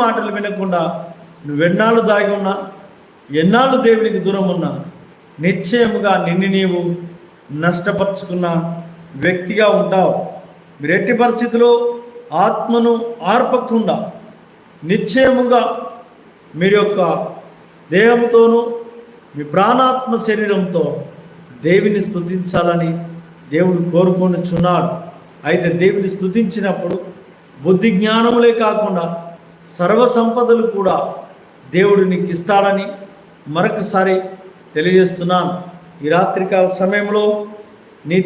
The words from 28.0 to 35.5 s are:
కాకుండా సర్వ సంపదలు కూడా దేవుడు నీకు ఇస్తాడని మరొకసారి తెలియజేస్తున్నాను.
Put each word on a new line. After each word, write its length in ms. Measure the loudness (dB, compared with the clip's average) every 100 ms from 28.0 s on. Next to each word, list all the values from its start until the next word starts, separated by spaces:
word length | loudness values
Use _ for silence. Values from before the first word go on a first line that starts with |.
| 2 2 4 4 4 4
కాకుండా 420 | 0 0 0 -2 -4 -6 -12 -18 -20 -20 -14 -2
సర్వ 240 | 2 4 4 4
సంపదలు 460 | 2 2 2 2 2 0
కూడా 200 | 0 0 -2 -8 -16 -20 -20 -20 -4 2
దేవుడు 260 | 4 4 2
నీకు 160 | 0 -2 -4
ఇస్తాడని 500 | 0 2 2 0 -4 -12 -18 -20 -20 -20 -6 -2
మరొకసారి 600 | -2 -2 -2 0 2 0 -2 -12 -20 -20 -10 -4
తెలియజేస్తున్నాను. 800 | 2 4 4 0 0 0 0